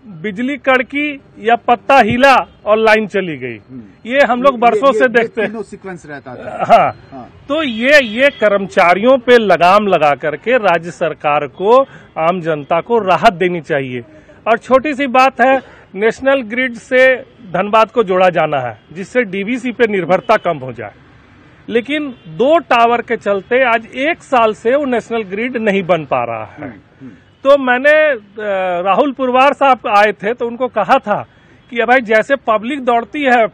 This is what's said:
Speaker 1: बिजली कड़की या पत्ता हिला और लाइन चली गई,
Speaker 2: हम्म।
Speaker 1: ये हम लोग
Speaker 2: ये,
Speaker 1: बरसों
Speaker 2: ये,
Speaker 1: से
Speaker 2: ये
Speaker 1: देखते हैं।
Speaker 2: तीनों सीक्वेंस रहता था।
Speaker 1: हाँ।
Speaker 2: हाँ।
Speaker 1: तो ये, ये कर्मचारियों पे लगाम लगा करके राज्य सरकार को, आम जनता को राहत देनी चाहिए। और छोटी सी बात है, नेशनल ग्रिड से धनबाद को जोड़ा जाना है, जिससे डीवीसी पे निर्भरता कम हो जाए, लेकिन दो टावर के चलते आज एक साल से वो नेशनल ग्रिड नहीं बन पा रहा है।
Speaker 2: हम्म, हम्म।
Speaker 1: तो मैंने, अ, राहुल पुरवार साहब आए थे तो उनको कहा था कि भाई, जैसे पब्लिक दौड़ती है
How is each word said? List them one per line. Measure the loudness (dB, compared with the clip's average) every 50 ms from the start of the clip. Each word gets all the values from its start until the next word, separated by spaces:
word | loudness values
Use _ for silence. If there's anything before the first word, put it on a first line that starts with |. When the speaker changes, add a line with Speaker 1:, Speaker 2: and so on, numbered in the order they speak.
| _ -20
Speaker 1:
बिजली | -20 -12 -12 -10 -8 -6 -6 -6 -6 -6
कड़की | _ 0 0 0 0 -4 -6 -6 -6 -6 -8 -10 _ _ _ -8
या | 0 0 0
पत्ता | 0 _ 0 0 0 _ 2 4 4
हिला | 4 4 2 2 4 4 4 4 2 -2 -12 _ _
और | 0 0 2
लाइन | 4 4 2 2 2 -2
चली | -4 -6 -4 -4 -8 -10
गई, | -10 -12 -12 -12
Speaker 2:
हम्म। | -16 _ -20 -20 -20 -20 -20 _ _
Speaker 1:
ये | -4 0 2 2 2
हम | 2 2
लोग | 0 0 0
Speaker 2:
ये, | 2
Speaker 1:
बरसों | 2 2 2 4 2 2
Speaker 2:
ये, | 2 2
Speaker 1:
से | 0
Speaker 2:
ये | 2
Speaker 1:
देखते | 2 0 0 0 -4 -4
हैं। | -6 -4
Speaker 2:
तीनों | -6 -8 -12
सीक्वेंस | -12 -14 -18 -14 -14 -14 -14 -14 -16
रहता | -16 -16 -14 -16 -16
था। | -14 -14 -14 -8 -8 0 2
Speaker 1:
हाँ। | 2 2 2 0 -4 -8 -18 -20
Speaker 2:
हाँ। | -20 -20 -20 -20 -20 -20 -10 -8
Speaker 1:
तो | -6 -4 -4
ये, | -4 -4 -4 0 4 4 4 2
ये | 2 -2 0 0 0
कर्मचारियों | 0 2 0 0 0 0 -4 -2 0 2 4 4 2 2 4 2 2 2
पे | 4 4 4 4
लगाम | 4 2 2 4 4 4 4 4 2 2
लगा | 0 2 2 2 0
करके | 0 -4 -6 -6 -6 -4 -2 -2 0
राज्य | 2 0 0 0 -2 -6
सरकार | -8 -6 -6 -6 -6 -4 -4 -2 -2 0 -2 -4
को, | -8 -6 0 2 4 2 2 0 -6 -20 -20 -16 _ -2
आम | -2 -2 -2 -2
जनता | -2 -4 -4 -6 -4 -2 -2 -2
को | -2 0 -2 -2
राहत | 2 2 0 2 2 2 2
देनी | 2 -2 -2 -2 -4
चाहिए। | -6 -4 -4 -4 -4 -4 -8 -10 -12 -12 -20 -20 -20 _ -20 -10 _ -2
और | -2 -2
छोटी | 0 0 0 0 2 0 -4
सी | -4 -4 0
बात | 2 2 2 2 2 2
है, | 2 2 2 0 -2 -8 -20 -20 -20 _ -8
नेशनल | -2 -2 -2 -2 -2 -2 0 0 0
ग्रिड | -2 -6 -6 -4 -4 -4 -6
से | -10 -10 -2 2 2 4 4 2 0 -4 -16 _ _ -20 -8 -4
धनबाद | -4 -4 2 2 2 2 2
को | _ -4 -2
जोड़ा | 0 2 2 2 2
जाना | 2 2 -2 0 -2 -4
है, | -6 -6 -10 -12 _ _ -14
जिससे | -14 -14 -6 -4 -4 -4
डीवीसी | -2 -4 -8 -6 -4 -6 -6 -6 -8
पे | -2 -2 -2 0
निर्भरता | 0 -2 0 0 -2 -2 2 0 0
कम | 0 0 -2 -6 -4
हो | -8 -12
जाए, | -12 -12 -14 -14 -16 _ _ _ -20 _ _ _ _ _ _ -20 -20 _ _ -4
लेकिन | -4 -4 -2 -2 -6 -6 -6 -8 -12 -16 _ -20
दो | -4 -2 2 2 2 2
टावर | 2 _ 2 2 4 2 2 0
के | -2 -4 -8 -6
चलते | -2 -4 -4 -4 -4 -2 0 0 2
आज | 2 0 -2 -2 -6 -10
एक | -6 -4 -4 -4 -6 -6
साल | -2 0 2 2 2 0
से | -2 -2 -2 0
वो | 0 -2
नेशनल | -2 -4 -4 -4 -4 -8 -8 -6
ग्रिड | -6 -8 -6 -6 -6 -6 -4
नहीं | -2 0 0 0 0
बन | 0 -2 -2 0
पा | -2 -2 -2 -2
रहा | -4 -6 -8 -10
है। | -12 -14 -16
Speaker 2:
हम्म, | -16 -16 -16 -20 _ _ _ _
हम्म। | -20 -20 -20 -20 _ _ _ _ _
Speaker 1:
तो | 2 4 4
मैंने, | 4 0 -2 2 2 2 4 4 4 2
अ, | 0 -4 -8 -16 _ -10 -6 -4 -4 -2 -2 -2 -2 -2 0
राहुल | 0 2 2 0 0
पुरवार | -2 -4 -4 0 2 2 2 2 0
साहब | _ 0 0 0 0 _ -2 2 2
आए | 2 2
थे | 0 _ -6 -8 -6
तो | -4 -6
उनको | -8 -6 -6 -8 -6
कहा | _ -4 0 0 0 0
था | 0 -2 -4 -4 -4 _ _ _ _ _ _ _ _ _
कि | -6
भाई, | -4 0 2 2 2
जैसे | 2 2 0 0 2 0 -2
पब्लिक | -4 _ -2 -2 -2 -2 -4 -8 -6 -2
दौड़ती | 0 0 0 -2 -4 -8 -4
है | 0 2 2 2 2 0